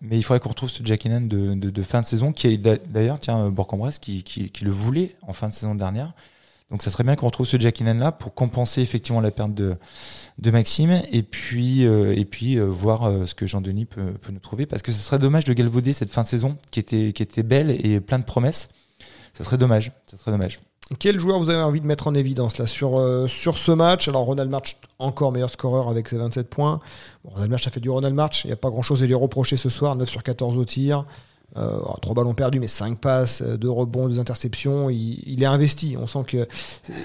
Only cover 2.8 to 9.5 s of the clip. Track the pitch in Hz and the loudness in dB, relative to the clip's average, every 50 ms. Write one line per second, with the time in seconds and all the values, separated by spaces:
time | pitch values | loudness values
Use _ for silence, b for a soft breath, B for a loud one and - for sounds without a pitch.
2.8 | - 170 107 110 110 120 143 147 - - 117 113 107 101 98 95 98 - - 101 | 0 -2 0 0 2 2 0 -2 -2 -2 0 0 0 0 0 0 -2 -2 -2 -4
3.8 | 110 135 151 - - - 98 95 90 - - - 98 95 - - 101 101 98 98 | -4 -4 -6 -8 -8 -8 -8 -8 -10 -10 -8 -8 -8 -8 -8 -4 -2 -2 -2 0
4.8 | 104 117 131 160 185 180 - _ - 175 190 - - 107 - - 113 110 104 101 | 0 0 0 0 -2 -2 -6 _ -14 -14 -8 -6 -6 -6 -6 -4 -4 -4 -2 -2
5.8 | 101 95 98 110 139 165 170 b b b b b b b b b b - - 104 | -2 -2 -2 -4 -6 -8 -10 b b b b b b b b b b -10 -8 -6
6.8 | - 101 90 - 120 127 139 139 - 120 - - 127 - - 123 113 117 110 - | -4 -4 -2 0 2 2 2 2 2 0 0 0 0 2 2 4 4 2 2 2
7.8 | 113 113 113 117 127 156 160 - - 110 - - 131 120 110 123 123 117 - 135 | 2 0 2 2 2 0 0 -2 -6 -10 -4 -2 -2 0 0 0 -2 0 0 0
8.8 | 127 120 - 117 - - 120 117 110 107 101 - 110 107 | 0 0 0 -2 -2 0 0 2 2 2 0 0 -2 -2